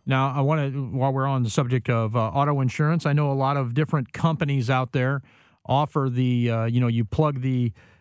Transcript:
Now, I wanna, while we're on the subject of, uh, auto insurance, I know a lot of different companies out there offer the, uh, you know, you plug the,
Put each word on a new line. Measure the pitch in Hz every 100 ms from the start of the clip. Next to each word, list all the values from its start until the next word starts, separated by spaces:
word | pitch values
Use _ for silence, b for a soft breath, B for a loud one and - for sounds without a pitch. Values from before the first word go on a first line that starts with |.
| -
Now, | 131 135
I | 139
wanna, | 139 156 139
while | 135 131 131 135
we're | 135 135
on | 135
the | 113
subject | - 123 127 -
of, | 117 110
uh, | 117
auto | 110 135 143 143
insurance, | 131 - 151 165
I | 151
know | 147 147
a |
lot | 135 135 143
of | 123
different | 123 151 151 120
companies | - 165 156 147 139 120
out | 131 127
there | 135 127 139 b b b b -
offer | 131 151 151 135
the, | 123 127 123 120
uh, | 113 117
you | 120
know, | 120
you | 117
plug | 107 - 151 135
the, | 131 127 120 b b b